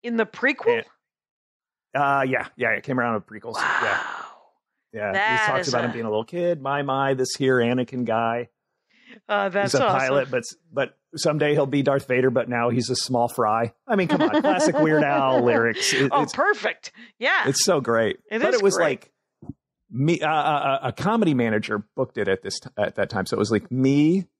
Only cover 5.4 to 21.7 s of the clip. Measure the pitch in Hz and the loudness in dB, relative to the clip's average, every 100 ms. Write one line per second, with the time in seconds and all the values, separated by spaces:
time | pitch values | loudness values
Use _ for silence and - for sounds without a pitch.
5.4 | 214 - 175 123 117 117 113 107 110 175 | 0 -2 -2 -2 -2 -4 -4 -4 -4 -4
6.4 | 175 170 139 143 143 135 135 131 131 - | -2 -2 -2 -4 -2 0 0 0 -2 0
7.4 | 131 127 117 127 123 127 113 113 117 117 | 2 4 2 0 -2 -4 -2 0 0 -2
8.4 | 120 _ _ _ _ _ - - - 208 | -6 _ _ _ _ _ -20 -20 -4 -2
9.4 | 196 185 202 - 240 135 131 139 131 131 | 0 0 0 2 2 2 2 0 0 -4
10.4 | 113 - _ 127 131 _ _ 156 170 147 | -6 -18 _ -4 -4 _ _ -2 0 2
11.4 | 151 147 139 143 135 139 - 127 131 123 | 2 2 2 0 2 0 0 2 2 2
12.4 | 120 120 120 120 113 123 - 123 120 - | 0 0 0 0 -2 -4 -2 0 0 0
13.4 | 110 110 117 _ - 208 180 294 302 302 | 0 0 -2 _ -2 0 0 0 2 2
14.4 | 294 - 196 160 160 156 147 143 135 127 | 2 2 0 2 2 2 2 2 2 2
15.4 | 120 117 117 113 - 131 139 - - - | 4 4 2 0 -2 0 2 0 -2 0
16.4 | 359 415 208 - - - - _ 254 370 | 0 0 -4 -8 -16 -20 -20 _ 0 0
17.4 | 135 135 - 165 120 117 110 - _ 220 | 0 0 2 0 2 2 2 -2 _ -2
18.4 | 294 247 196 185 165 127 - _ _ _ | 0 2 2 2 0 -2 -10 _ _ _
19.4 | - - _ _ _ 113 147 170 156 156 | -18 -18 _ _ _ -2 0 2 0 0
20.4 | 143 147 139 139 131 - 185 226 190 131 | 0 0 0 -2 -2 -2 0 2 2 2
21.4 | 117 107 - | 2 0 -2